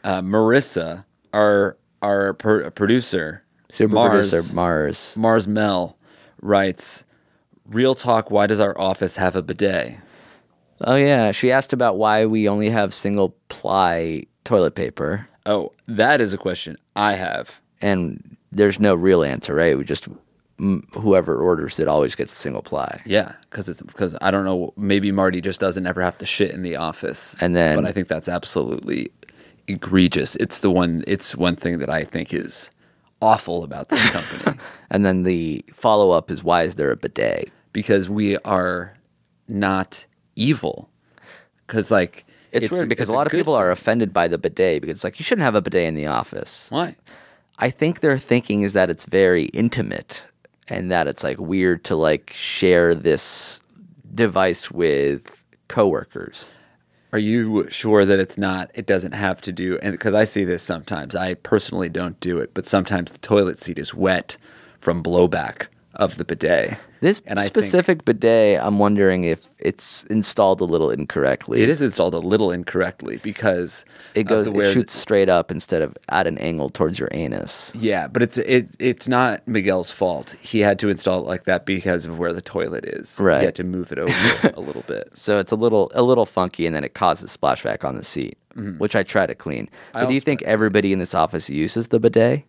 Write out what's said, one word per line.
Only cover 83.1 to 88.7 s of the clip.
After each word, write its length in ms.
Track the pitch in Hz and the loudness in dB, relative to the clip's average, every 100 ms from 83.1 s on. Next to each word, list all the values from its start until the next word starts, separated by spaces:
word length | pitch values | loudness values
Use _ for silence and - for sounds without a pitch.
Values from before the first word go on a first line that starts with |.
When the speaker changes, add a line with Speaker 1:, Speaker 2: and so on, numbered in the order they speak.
| - | 0
Speaker 2:
Right. 200 | 98 71 | 4 4
Speaker 1:
He 40 | - | 2
had 80 | - | -2
to 80 | |
move 260 | 90 90 87 | -6 -6 -6
it 80 | 65 | -4
over 140 | 87 | -2
Speaker 2:
<laughs> 420 | 90 110 - - | 0 0 2 0
Speaker 1:
a 60 | - | 0
little 240 | 71 - - | -10 -12 -8
bit. 240 | 55 - | -10 -10
Speaker 2:
So 240 | - - 104 | -8 0 0
it's 100 | 92 | 0
a 40 | 110 | 0
little, 340 | 117 110 92 | 2 4 2
a 80 | - | 2
little 240 | 123 127 104 | 4 4 2
funky, 400 | - 90 - 82 | 0 -2 -2 -2
and 80 | |
then 100 | 78 | -2
it 100 | 69 | -6
causes 420 | - 90 78 - - | 0 0 0 -6 -2
splashback 480 | 71 64 - 52 | -2 0 -4 -6
on 120 | 69 65 | -6 -8
the 80 | |
seat, 340 | - - 60 - _ - | -8 -8 -8 -12 _ -12
Speaker 1:
Mm-hmm. 220 | 101 | -12